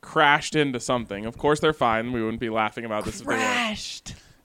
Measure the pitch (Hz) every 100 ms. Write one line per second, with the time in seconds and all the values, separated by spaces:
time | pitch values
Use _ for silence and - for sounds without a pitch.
0 | - - 147 147 - 156 143 123 - 127
1 | 110 98 110 - 143 147 156 151 123 110
2 | 117 123 110 117 120 110 107 113 117 107
3 | 107 - - - 254 247 233 214 - -
4 | - - - -